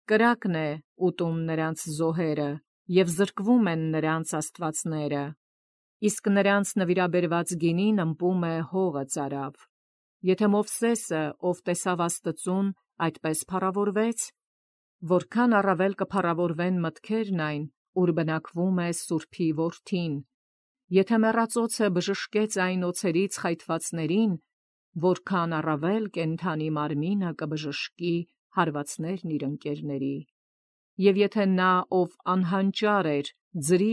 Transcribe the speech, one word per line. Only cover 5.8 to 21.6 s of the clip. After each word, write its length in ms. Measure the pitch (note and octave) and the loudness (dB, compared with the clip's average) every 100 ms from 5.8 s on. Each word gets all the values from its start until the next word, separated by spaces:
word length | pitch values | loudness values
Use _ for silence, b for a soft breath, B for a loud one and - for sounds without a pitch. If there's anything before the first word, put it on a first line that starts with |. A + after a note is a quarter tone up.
| _ _ | _ _
իսկ 280 | G#3 - - | -2 0 2
նրանց 460 | G3 G3 G3+ G3 - | 4 4 2 0 0
նվիրաբերված 800 | F3+ F3+ F3+ F3+ F3 E3+ E3+ F3 | 0 2 2 2 0 0 -2 -2
գինին 460 | E3+ E3+ G3+ G#3+ | 0 2 2 2
ըմպում 400 | E3 D#3 F3 F#3 | 0 0 0 0
է 120 | E3+ E3 | 0 -2
հողը 400 | D#3+ F#3+ F#3 C#3+ C#3 | -2 -2 0 -2 -4
ծարավ։ 600 | - C#3 C#3 C3+ - _ _ _ _ _ _ | -4 -4 -4 -8 -10 _ _ _ _ _ _
Եթե 240 | F3+ F#3 G#3+ | 0 4 4
Մովսեսը, 800 | G#3 G#3 - A#3 A#3 - D#3+ D3+ - | 4 2 -2 0 0 -2 -2 -2 -2
ով 240 | F3+ F3 | -2 -2
տեսավ 400 | - F3 F#3+ F3 | -2 -2 -2 0
Աստծուն, 800 | E3+ - - D#3+ - F#3 G3 F#3+ _ - | -2 -2 -4 -6 -2 0 0 -4 _ -4
այդպես 420 | E3 D#3 D#3+ D#3 | -4 -2 -4 -4
փառավորվեց, 840 | - F#3 F#3 F#3+ G#3 G3 A3+ A3+ - - _ _ _ _ _ _ | -4 -2 -2 0 0 2 0 -2 -6 -12 _ _ _ _ _ _
որքան 520 | E3 F3+ - A3 B3 | 0 0 2 2 4
առավել 400 | A3 G3 E3+ F#3+ | 4 4 2 0
կփառավորվեն 840 | G3+ F#3 G3 F3 E3 F3 D#3+ F3 F#3 | 0 -2 0 0 0 0 0 0 0
մտքերն 600 | E3+ D#3+ - A3 G#3+ F#3 | -2 -6 -4 -4 -2 -2
այն, 300 | D3+ D3 D3+ - _ | -2 -4 -8 -12 _
ուր 240 | - F3+ | 0 2
բնակվում 640 | E3 D#3+ D#3+ - E3+ F3+ F#3 | 2 0 -2 -4 -2 0 0
է 120 | E3+ | 0
Սուրբի 560 | E3+ - E3 - - E3+ | -4 -4 -4 -4 -4 -2
Որդին։ 640 | D#3 E3 - - F#3 E3+ D3 - _ _ _ _ _ - | 0 -2 -4 -6 -4 -2 -4 -8 _ _ _ _ _ 0
Եթե 260 | F3+ F#3+ A3+ | 2 4 4
մեռածոցը 720 | A3 A3+ A3+ A#3+ | 4 2 0 0